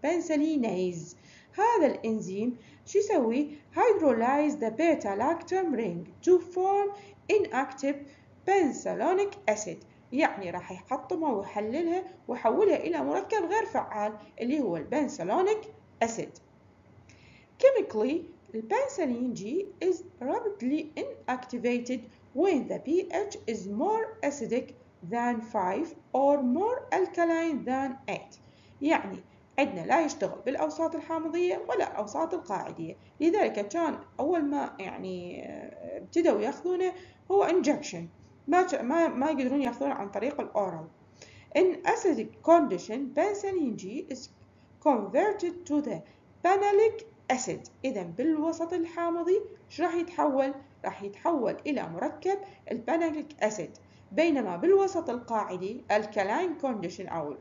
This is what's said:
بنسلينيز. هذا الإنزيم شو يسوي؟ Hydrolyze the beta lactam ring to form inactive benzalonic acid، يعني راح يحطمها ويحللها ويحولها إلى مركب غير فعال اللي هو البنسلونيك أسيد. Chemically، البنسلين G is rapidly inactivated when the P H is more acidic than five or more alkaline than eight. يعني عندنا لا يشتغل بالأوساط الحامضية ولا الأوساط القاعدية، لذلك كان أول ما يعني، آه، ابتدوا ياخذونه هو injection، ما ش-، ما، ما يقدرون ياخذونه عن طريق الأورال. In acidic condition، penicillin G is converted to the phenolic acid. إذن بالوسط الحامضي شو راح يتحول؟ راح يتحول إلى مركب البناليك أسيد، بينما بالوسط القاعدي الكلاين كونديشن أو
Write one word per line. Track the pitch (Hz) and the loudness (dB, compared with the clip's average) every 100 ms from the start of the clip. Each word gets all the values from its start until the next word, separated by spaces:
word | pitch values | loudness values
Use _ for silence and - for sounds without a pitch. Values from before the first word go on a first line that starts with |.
بنسلينيز. | 285 339 330 302 311 302 226 180 180 170 156 - - - - | -2 -2 0 0 2 2 0 0 -2 -4 -10 -16 -20 -20 -16
هذا | - 453 453 285 | 0 4 6 4
الإنزيم | - 226 220 175 196 240 240 - - - | 2 -2 -4 -4 -4 -4 -4 -12 -20 -2
شو | 392 | 0
يسوي؟ | 427 370 226 254 294 - - 330 | 2 2 2 0 -2 -6 -10 2
Hydrolyze | 466 381 302 226 233 285 302 233 | 4 6 6 4 4 4 2 0
the | 226 | -2
beta | 226 330 294 214 196 | 2 4 4 2 0
lactam | 262 330 - 370 359 | 0 0 -2 -2 0
ring | 247 220 170 170 - 330 | 0 -2 -4 -10 -4 4
to | 359 | 4
form | - 359 381 403 403 - - - - | 4 -2 2 2 0 -4 -16 -20 0
inactive | 415 359 247 269 - 277 277 - - - - - | 2 2 0 -4 -2 -4 -4 -8 -20 -20 -10 2
benzalonic | 392 311 - 190 180 277 370 403 - - | 4 4 0 -4 -2 2 2 0 -2 -2
acid، | 208 185 - - - - | -2 -4 -10 -16 -20 -8
يعني | 254 - - 180 | 0 2 0 -8
راح | 180 - | -8 -10
يحطمها | 185 - 277 - 349 311 | -14 -6 -6 -4 -2 0
ويحللها | 208 196 214 214 277 330 359 - - - | -2 -4 -4 -4 -2 0 -2 -4 -14 -8
ويحولها | 247 226 269 415 320 | 0 2 4 6 4
إلى | - 330 | 2 -2
مركب | 269 330 392 427 | 0 -2 0 0
غير | 330 427 415 | 2 0 0
فعال | 240 - 214 208 220 - - | -2 -4 -2 -4 -4 -16 -8
اللي | 240 302 | -2 0
هو | 226 170 | 0 -2
البنسلونيك | - 269 285 - 180 269 381 427 - - - - | -2 0 0 0 2 6 6 4 0 -16 -20 0
أسيد. | 226 208 - - _ _ _ _ - - - - - - - - | 0 0 -8 -10 _ _ _ _ -20 -20 -20 -20 -20 -20 -20 4
Chemically، | 523 508 - 214 247 330 - - _ 220 | 6 6 0 0 0 0 -6 -18 _ -10
البنسلين | 220 453 554 - 294 240 254 175 | -2 0 0 -2 -2 0 -2 -4
G | 202 330 403 - 359 | -4 -4 -6 -4 -2
is | 339 - - | -2 -4 -10
rapidly | 254 403 453 - 247 311 311 - | -4 -2 -4 -4 -2 -2 -4 -8
inactivated | 554 - - 247 - 247 233 240 240 247 - - - | -8 -8 -6 -6 -6 -4 -2 -2 -2 -8 -8 -20 -12
when | 247 381 294 - | 0 2 2 0
the | - | -6
P | 254 349 - | 0 0 0
H | - 415 - - | -4 -4 -6 -6
is | 208 185 | -6 -4
more | 208 349 440 440 - | -2 0 0 -2 -2
acidic | 294 277 - 240 - - - _ 170 | -4 -2 -2 -2 -4 -14 -20 _ -6
than | 233 240 226 | -2 0 -2
five | - 214 180 202 330 - - | -4 -2 -2 -2 -4 -8 -4
or | 254 277 285 | 2 4 4
more | 247 277 427 508 - | 2 2 2 -2 -2
alkaline | 349 370 370 339 330 330 269 202 | 0 0 2 2 2 0 -2 -2
than | 262 269 254 - | -2 -2 -6 -8
eight. | 190 - - - - - - | -8 -10 -20 -20 -20 -20 -4
يعني | 285 320 196 190 - - _ - | 2 2 0 -10 -14 -20 _ 0
عندنا | 233 180 165 | 0 0 2
لا | 285 311 | 4 4
يشتغل | - 190 - 247 | 0 -4 -4 -4
بالأوساط | 277 311 302 330 311 | -2 -2 0 -2 -2
الحامضية | - 330 320 330 359 - - | -6 -4 -2 0 0 0 -2
ولا | 466 - | -2 -2
الأوساط | - 208 285 330 | -2 -6 -4 -4
القاعدية، | 359 - 190 - 165 165 - - - | -4 -6 -6 -6 -8 -10 -12 -18 0
لذلك | 320 403 330 220 202 | 2 4 2 0 -4
كان | 339 320 - - - | -2 -2 -4 -10 -6
أول | 277 349 285 | 0 0 0
ما | 285 247 - | -2 -4 -8
يعني، | 190 - 185 180 175 - - | -12 -10 -8 -8 -10 -12 -12
آه، | - - - - 98 | -12 -14 -14 -12 -12
ابتدوا | 190 330 330 214 | -4 2 4 4
ياخذونه | 220 - 349 359 370 - - - - | 0 -2 -2 0 -2 -4 -14 -20 2
هو | 392 359 | 4 4
injection، | 359 277 294 - 175 170 - - - - | 4 4 0 -2 -10 -12 -16 -20 -16 2
ما | 349 359 | 4 4
ش-، | 277 | 0
ما، | 240 330 330 | 0 2 2
ما | 226 294 | 2 -2
يقدرون | 269 254 285 | 0 0 0
ياخذونه | 254 - 277 | -2 -2 -4
عن | - 196 | -2 -4
طريق | 202 240 285 | -4 -4 -4
الأورال. | 226 - 190 160 160 _ _ _ - - - - | -4 -2 -2 -4 -12 _ _ _ -20 -20 -4 4
In | 370 320 - | 4 4 0
acidic | 453 392 233 220 - | 2 2 0 -2 -6
condition، | - 339 262 180 - 226 277 285 | 6 6 6 -2 -4 -6 -4 0
penicillin | 392 403 392 381 262 202 | 0 0 -4 -2 -2 -4
G | 185 254 - | -8 -10 -10
is | 254 - _ - _ _ - 302 | -12 -12 _ -20 _ _ -2 2
converted | 240 196 247 415 403 349 339 - | 2 2 2 2 0 -4 -6 -2
to | 294 | -2
the | 277 170 - - _ - | -2 -8 -12 -20 _ -2
phenolic | 349 392 403 403 440 - - - - | 2 4 6 6 6 2 -12 -20 -2
acid. | 247 - 156 - _ 262 | -2 -2 -6 -10 _ -6
إذن | 202 175 170 | -4 -8 -2
بالوسط | 311 311 320 330 330 | 0 0 0 -2 -4
الحامضي | 359 339 339 339 339 339 392 - - - | -2 -4 -2 -2 -2 2 0 0 -16 -18
شو | - | -4
راح | 330 339 | -2 0
يتحول؟ | 330 - 294 269 269 285 - - 190 | -4 0 2 2 0 -2 -12 -10 -8
راح | - | -8
يتحول | 202 - 320 311 202 - 294 | -12 -4 0 2 0 -2 -4
إلى | 254 170 | -4 -4
مركب | 170 294 - 370 392 - - - | -4 -6 -2 -2 -2 -4 -16 -8
البناليك | 240 - 330 330 302 - - | -8 -2 0 0 -2 -8 -2
أسيد، | 214 214 151 - - - - | -2 -2 -10 -12 -20 -20 -8
بينما | 202 339 277 208 175 | 2 2 2 0 0
بالوسط | 330 392 392 359 294 | 6 6 6 0 -4
القاعدي | 240 - 220 185 185 190 247 - | -6 -4 -4 -2 -4 -6 -8 0
الكلاين | 214 214 214 190 269 370 294 | 0 2 -2 0 0 -2 -2
كونديشن | 269 220 180 185 185 | -4 -4 -6 -8 -8
أو | 165 151 135 | -6 -6 -8